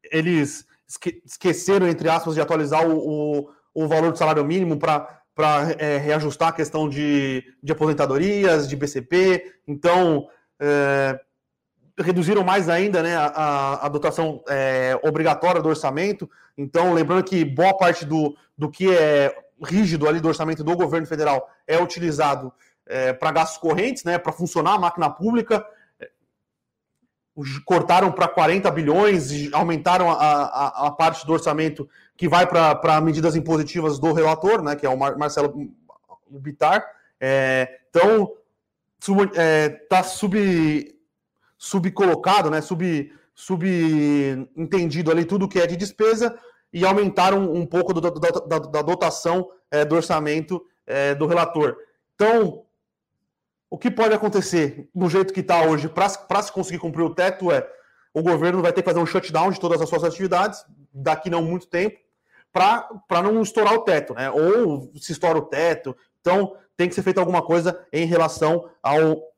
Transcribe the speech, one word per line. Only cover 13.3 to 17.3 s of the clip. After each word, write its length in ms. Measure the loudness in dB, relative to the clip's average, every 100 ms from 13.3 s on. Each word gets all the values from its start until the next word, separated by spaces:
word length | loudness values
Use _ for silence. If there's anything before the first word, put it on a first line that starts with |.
| 0 -2 0 -2 -2 -4
a 20 |
dotação, 560 | -2 -2 -2 -4 -4 -6
é, 500 | -2 0 0 0 0
obrigatória 600 | 0 0 0 2 2 2
do 60 | 0
orçamento. 600 | -2 -2 -4 -4 -6 -12 _ _ -12
Então, 360 | -4 0 2
lembrando 320 | 2 2 0
que 180 | 0